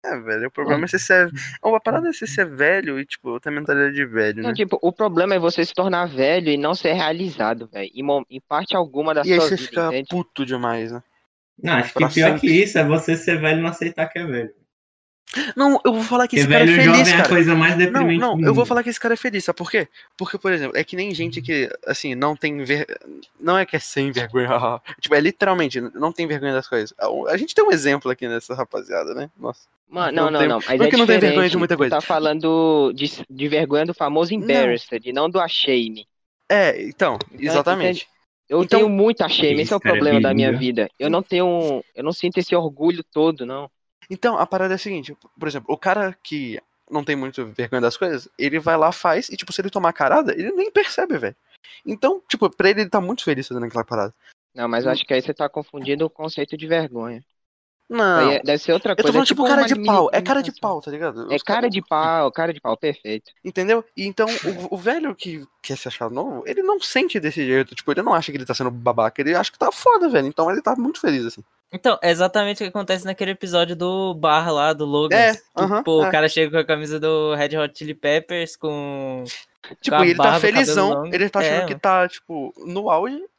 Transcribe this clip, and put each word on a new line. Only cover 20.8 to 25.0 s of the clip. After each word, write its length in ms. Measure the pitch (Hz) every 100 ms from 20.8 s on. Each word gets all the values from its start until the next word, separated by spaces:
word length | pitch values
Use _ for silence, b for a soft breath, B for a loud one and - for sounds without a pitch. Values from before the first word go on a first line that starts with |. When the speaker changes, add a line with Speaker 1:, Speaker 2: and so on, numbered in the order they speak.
| 156
Speaker 1:
que 100 | 180
nem 180 | 202
gente 280 | 165 165 160
que, 280 | 123 151 127 - -
assim, 300 | 135 147 127
não 180 | 143
tem 300 | 151 156 143
ver-, 240 | 131 143 - - - 73 - _
não 200 | 160 185
é 80 | 180
que 100 | 160
é 40 |
sem 300 | - - 139
vergonha, 360 | 123 117 127 123
<laughs> 540 | 120 120 120 - -